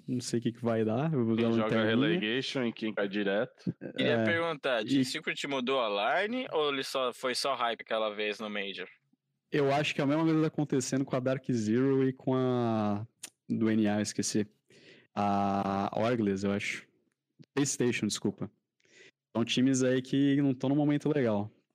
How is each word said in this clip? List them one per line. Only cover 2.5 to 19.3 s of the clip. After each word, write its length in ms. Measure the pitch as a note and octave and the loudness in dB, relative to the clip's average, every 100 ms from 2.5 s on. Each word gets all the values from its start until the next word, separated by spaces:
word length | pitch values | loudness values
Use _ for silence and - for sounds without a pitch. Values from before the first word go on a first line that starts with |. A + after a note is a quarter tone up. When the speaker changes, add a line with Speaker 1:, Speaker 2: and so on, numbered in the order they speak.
| C#3 A#2+ | -4 -4
Speaker 2:
e 80 | |
quem 180 | - A2 | -4 -6
cai 140 | G#2+ G2+ | -4 -2
direto. 640 | G2+ G2 G2+ C3 - - - - - | -2 0 0 -2 -6 -8 -8 -8 -4
Speaker 3:
Queria 180 | C3 | 0
Speaker 1:
É, 120 | A#2 A2 | 2 0
Speaker 3:
perguntar, 580 | E3 E3+ D3+ C#3 A#2 | 0 -2 -4 -2 -2
de 180 | A2 C#3 | 2 2
Speaker 1:
e 40 | B2+ | 0
Speaker 3:
Secret 400 | D#3 - D#3 D3 | -2 -6 -6 -4
mudou 320 | C#3 B2+ C3+ | -2 0 0
a 400 | A2+ G2+ A2 D#3+ | 0 0 0 0
line 240 | G#3 B3+ B3+ | 0 -4 -4
ou 220 | D#3 D3 | 0 0
ele 100 | C3+ | 0
só, 300 | C3+ C3+ B2+ | -4 -2 -2
foi 220 | A2 C3 A#2+ | -2 -4 -2
só 180 | C#3+ | -2
hype 280 | B2 A#2+ A2 | 0 -2 -4
aquela 280 | - A2+ A2 | -2 -2 0
vez 300 | G#2 G#2+ G2+ | -2 -4 -4
no 100 | A2 | -6
Major? 380 | G#2 G2 F#2 F2+ - _ _ _ _ _ | -6 -6 -8 -12 -16 _ _ _ _ _
Speaker 1:
Eu 200 | D3+ C#3 | 0 2
acho 220 | C#3+ D3 | 2 0
que 80 | - | 0
é 20 | |
a 40 | C#3 | 0
mesma 160 | D#3 | 2
coisa 180 | E3 D#3 | 2 2
tá 60 | D#3 | 0
acontecendo 580 | - D3 C#3 - C3+ C#3 | -2 -2 -2 0 -2 -2
com 100 | C3 | -2
a 40 | |
Dark 240 | B2+ C#3 - | 0 -2 -2
Zero 580 | A#2+ G#2+ A#2 C3+ C3+ C3 | 0 2 2 4 2 2
e 20 | |
com 220 | C3 - | 0 0
a 720 | C3 B2+ B2 A#2+ A2 G#2 G2+ A2+ _ - - - | 2 2 2 0 0 0 -2 -6 _ -20 -14 -6
do 220 | A2+ A2 | 0 2
N 180 | A2 G#2 | 4 2
A, 100 | G#2 | 2
eu 40 | |
esqueci. 460 | G#2 - G2+ G#2+ G#2 _ _ - - - _ - | -2 -4 -2 -2 -2 _ _ -20 -20 -20 _ -2
A 760 | G2+ G2+ G2+ G2 G2 G2 G2 | 0 2 2 0 0 -2 -2
Orgles, 500 | - A2+ B2 G2+ F#2+ | 0 0 2 0 0
eu 80 | G2 | 0
acho. 360 | G2+ - - - _ _ _ _ - - | -2 -4 -8 -14 _ _ _ _ -20 -6
PlayStation, 540 | C#3 C#3+ - B2 A#2+ G#2+ | -2 0 2 0 2 -2
desculpa. 420 | - G#2+ - - _ _ _ _ - - _ _ | -2 -4 -4 -8 _ _ _ _ -20 -20 _ _